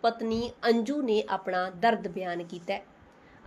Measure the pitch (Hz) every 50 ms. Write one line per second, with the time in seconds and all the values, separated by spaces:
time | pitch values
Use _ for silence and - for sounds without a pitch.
0 | - 226 226 - 226 226 226 226 240 240 - - - 233 226 233 220 240 285 294
1 | 277 226 214 214 214 - 196 190 - 190 185 180 185 190 185 170 214 233 226 -
2 | - 185 170 196 180 175 175 175 170 175 185 175 170 - 196 - - - - -
3 | - - - - - - - - -